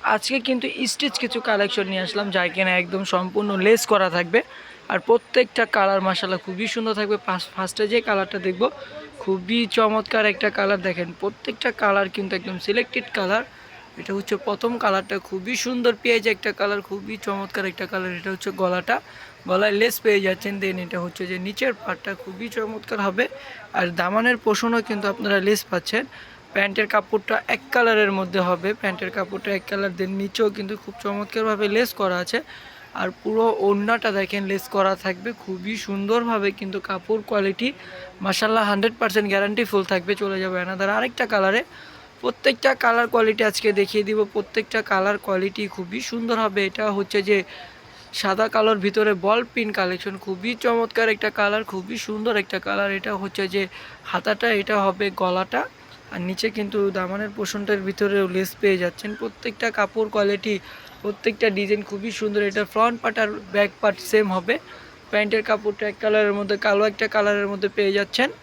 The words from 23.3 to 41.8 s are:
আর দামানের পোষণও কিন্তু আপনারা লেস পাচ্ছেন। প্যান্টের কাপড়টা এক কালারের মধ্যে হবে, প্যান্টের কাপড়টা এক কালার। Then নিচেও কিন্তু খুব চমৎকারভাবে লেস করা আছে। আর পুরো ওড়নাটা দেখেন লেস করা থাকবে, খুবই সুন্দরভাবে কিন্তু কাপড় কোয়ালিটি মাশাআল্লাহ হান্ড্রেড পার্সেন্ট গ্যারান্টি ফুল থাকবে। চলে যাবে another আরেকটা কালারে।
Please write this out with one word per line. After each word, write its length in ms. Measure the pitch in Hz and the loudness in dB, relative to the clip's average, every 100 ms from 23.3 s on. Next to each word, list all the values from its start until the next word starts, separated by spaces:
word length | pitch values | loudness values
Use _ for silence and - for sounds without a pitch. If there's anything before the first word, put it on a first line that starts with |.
| - - - - - | -4 -16 -16 -6 -2
আর 60 | 180 170 | -2 0
দামানের 380 | 180 208 233 240 - | 0 4 4 2 2
পোষণও 360 | 208 233 233 220 | 2 2 0 0
কিন্তু 160 | 208 202 | -2 -2
আপনারা 240 | 196 202 196 190 | -2 2 2 4
লেস 140 | 208 - | 2 2
পাচ্ছেন। 340 | 180 - 220 262 - - - - | -4 0 -4 -4 -14 -20 -20 -4
প্যান্টের 340 | 202 202 196 208 | 0 0 0 2
কাপড়টা 420 | 214 202 214 - 220 - - | 2 2 -2 0 -2 0 -4
এক 60 | - | 0
কালারের 380 | 254 233 214 208 196 | 2 4 6 4 2
মধ্যে 220 | 185 190 180 | 0 0 2
হবে, 200 | 180 185 214 | 2 0 -2
প্যান্টের 300 | 202 180 185 190 | -4 -4 -6 -6
কাপড়টা 320 | 185 196 202 196 | -6 -6 -4 -4
এক 60 | - | -4
কালার। 220 | 202 196 175 | -4 -4 -4
Then 120 | 190 196 | -4 -4
নিচেও 260 | 196 - 214 202 | -4 0 0 0
কিন্তু 160 | 196 214 | -8 -8
খুব 100 | - 196 | -12 -8
চমৎকারভাবে 640 | 202 202 208 233 220 208 208 214 | -6 -6 -4 -2 0 0 2 2
লেস 140 | 240 - | 0 0
করা 160 | 196 180 | 0 0
আছে। 160 | 180 233 311 - - - - - | -2 -4 -4 -18 -18 -20 -14 -6
আর 80 | 190 - | -6 -4
পুরো 240 | 214 220 226 220 196 | -2 2 2 4 2
ওড়নাটা 440 | 202 208 233 226 196 | 2 2 2 2 0
দেখেন 240 | 190 202 196 | -2 -4 -2
লেস 140 | 196 - 196 | -4 -2 2
করা 180 | 190 190 190 | 2 2 -4
থাকবে, 240 | 185 202 233 | -4 -8 -10
খুবই 300 | - 185 185 220 - | -10 -8 -6 -6 -4
সুন্দরভাবে 640 | 196 202 233 233 226 202 196 | -4 2 2 2 0 0 -2
কিন্তু 180 | 196 190 - | -8 -8 -6
কাপড় 320 | 190 - 220 208 | -8 -2 -2 0
কোয়ালিটি 400 | 208 196 190 247 - - - - - 190 | 0 2 0 -2 -4 -16 -16 -16 -6 -2
মাশাআল্লাহ 380 | 185 220 226 208 | 0 2 2 4
হান্ড্রেড 260 | 202 226 233 | 4 2 2
পার্সেন্ট 260 | 226 202 208 | 0 2 2
গ্যারান্টি 300 | 196 202 214 226 | 2 2 0 2
ফুল 120 | 202 185 | 2 2
থাকবে। 220 | 190 175 202 | -2 0 -2
চলে 160 | 202 190 | -2 -2
যাবে 140 | 190 180 180 | -2 -2 -4
another 240 | 190 196 214 | -2 0 0
আরেকটা 280 | 247 - 240 | 0 -2 0
কালারে। 300 | 214 190 214 339 - | 4 4 2 0 -14